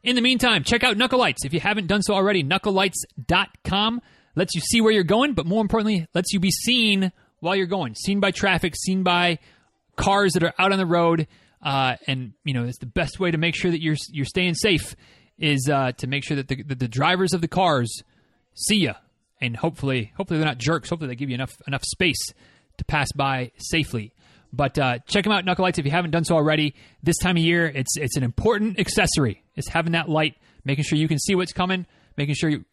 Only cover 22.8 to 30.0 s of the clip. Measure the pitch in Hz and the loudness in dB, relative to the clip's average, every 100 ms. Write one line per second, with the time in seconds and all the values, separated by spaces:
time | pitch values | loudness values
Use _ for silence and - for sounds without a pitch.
22.8 | - 151 135 143 135 131 123 _ - 165 | -2 -2 -2 -2 -2 -2 -6 _ -4 -2
23.8 | 151 120 107 _ _ _ _ 123 143 - | -2 -6 -8 _ _ _ _ -4 -2 0
24.8 | 135 123 - 202 202 208 180 180 185 175 | -2 -2 -2 -2 0 0 0 0 0 0
25.8 | 139 160 170 165 160 165 151 156 151 - | 0 0 0 -2 2 2 4 2 0 -4
26.8 | - _ 143 175 175 175 165 170 165 139 | -20 _ -2 0 2 2 4 2 2 -2
27.8 | 131 - 143 151 123 - 214 302 214 190 | -4 -4 -2 -2 -2 0 0 2 0 -2
28.8 | 190 - 185 - 131 95 _ - - 165 | -2 2 2 2 0 -2 _ -10 -4 -2
29.8 | 165 170 | 0 -2